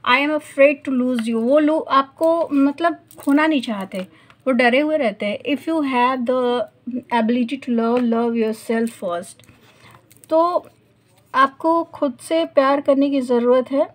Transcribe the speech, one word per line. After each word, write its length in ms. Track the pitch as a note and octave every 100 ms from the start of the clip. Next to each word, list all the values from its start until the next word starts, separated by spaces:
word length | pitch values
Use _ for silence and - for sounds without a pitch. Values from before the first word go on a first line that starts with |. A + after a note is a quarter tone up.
| A3+
"I 80 | B3+ C#4+
am 60 |
afraid 580 | D4+ - - C#4 C#4 -
to 120 | C4
lose 200 | B3+ B3
you", 140 | A3+ A3+
वो 240 | A3+ D4
लोग 280 | D4+ D#4+ -
आपको, 600 | C4+ C#4 - E4 E4+ D#4
मतलब, 480 | C#4 C#4 C#4 E4+ D4+ _ -
खोना 280 | - C#4 D#4
नहीं 140 | D4+
चाहते, 380 | A#3 G3+ F#3+ F#3+ F#3 - _ _ C4
वो 40 |
डरे 280 | B3+ B3 B3+
हुए 180 | D4+ D#4
रहते 280 | A#3+ G3 G#3
हैं। 300 | G#3 - C#4+
"If 80 |
you 160 | - D#4+ C#4
have 440 | B3+ B3 C4 A#3+
the 320 | B3+ B3 B3 - _ - B3 -
ability 460 | A#3 A3 B3 A#3 C4+
to 60 | - A#3
love, 240 | A3+ B3 A#3+
love 200 | A3+ A#3 A#3
yourself 460 | A3 A3 - A3+ A#3 -
first", 440 | F#3+ E3+ G3 - - _ _ _ - - _ - -
तो 400 | D#4+ E4+ F4+ - _ _ _ _ _ _ B3+
आपको 480 | C4+ - D#4+ E4
खुद 340 | E4 - C#4+ A#3
से 240 | - E4 D#4+
प्यार 360 | D4+ C4+ C#4+
करने 280 | D4 C#4 C#4+
की 120 | C#4
ज़रूरत 500 | B3+ A#3+ A#3+ B3+ B3
है। 160 | C4+ F4